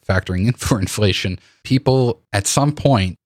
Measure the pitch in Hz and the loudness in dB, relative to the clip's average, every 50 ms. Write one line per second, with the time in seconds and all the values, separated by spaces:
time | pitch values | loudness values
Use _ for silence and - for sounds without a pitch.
0 | _ - 95 95 - - 92 90 95 117 120 - - - 139 104 95 87 - - | _ -2 -2 -2 -2 -2 -2 -2 0 0 -2 -2 -2 -2 -2 -2 -2 -4 -2 0
1 | 107 98 90 - - 104 92 - _ _ _ _ - - 127 131 - 135 131 131 | 0 0 0 0 -2 -6 -6 -8 _ _ _ _ -6 0 0 0 2 2 2 2
2 | 127 120 - _ _ _ - 101 - - - 147 139 147 147 - - 143 135 107 | 2 0 -2 _ _ _ -4 -4 -2 0 0 0 0 0 0 0 2 2 4 4
3 | 95 90 87 - _ | 2 0 -4 -10 _